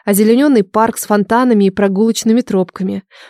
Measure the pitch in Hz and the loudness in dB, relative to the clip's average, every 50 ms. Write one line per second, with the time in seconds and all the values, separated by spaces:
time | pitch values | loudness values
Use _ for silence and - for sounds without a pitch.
0 | - 208 202 190 214 214 233 254 285 302 269 220 196 - - 214 226 226 - - | -4 -2 0 2 2 2 2 2 2 2 2 2 0 0 0 -2 -2 -2 -2 -6
1 | - - 208 208 196 - 226 240 254 247 233 208 196 190 190 - 202 196 190 190 | -4 -2 -2 -2 0 0 0 0 2 2 2 2 2 0 0 0 -2 0 0 0
2 | 220 226 220 - - 226 220 247 240 - 214 190 185 180 - - 185 190 202 196 | 0 0 -2 -2 0 0 0 0 0 -2 -2 -2 -2 -4 -6 -8 -8 -8 -8 -10
3 | - _ _ - - - | -12 _ _ -20 -20 -14